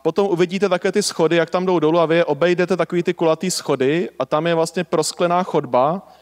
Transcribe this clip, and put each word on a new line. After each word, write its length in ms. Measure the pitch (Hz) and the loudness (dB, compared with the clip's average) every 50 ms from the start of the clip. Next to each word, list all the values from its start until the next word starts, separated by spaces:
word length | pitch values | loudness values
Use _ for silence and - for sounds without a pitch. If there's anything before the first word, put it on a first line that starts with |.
| - | -4
potom 240 | 160 160 208 202 | -2 0 0 0
uvidíte 420 | 196 175 160 180 165 180 190 202 190 | 0 2 0 0 0 0 0 0 0
také 240 | 180 175 - 196 180 | 0 0 0 0 0
ty 100 | 208 196 | -2 -2
schody, 340 | - - - 165 160 170 | -2 0 0 0 2 2
jak 140 | 170 165 160 | 2 0 0
tam 160 | - 180 185 | 0 -2 0
jdou 120 | 185 180 170 | 0 0 2
dolů 200 | 156 151 165 175 | 2 2 2 2
a 80 | 165 | 2
vy 100 | 151 160 | 2 2
je 80 | 170 170 | 2 2
obejdete, 520 | - 151 143 170 180 180 170 180 170 190 | 0 0 0 0 0 2 0 0 0 0
takový 260 | 170 165 - 180 175 170 | -2 -2 -2 -2 -2 -2
ty 120 | 185 170 | -2 -2
kulatý 360 | - 175 160 160 160 - 185 | 0 0 0 0 0 -2 -4
schody, 600 | - - - - 143 127 127 135 151 170 220 - - - | -4 -4 -4 -2 -2 0 2 0 0 0 -2 -4 -6 -8
a 80 | 131 | -6
tam 200 | - 151 151 160 | -2 -2 -2 0
je 80 | 170 170 | 0 0
vlastně 300 | 160 160 165 - 185 175 | 0 0 -2 -2 -6 -6
prosklená 580 | - - 160 156 - - - 180 175 175 180 180 | -2 -2 -2 -2 -2 -2 -2 -2 0 0 0 -2
chodba, 720 | - - 156 143 131 123 123 131 151 170 196 - - - - | -2 -2 -2 -2 0 0 2 2 2 0 -4 -8 -14 -20 -20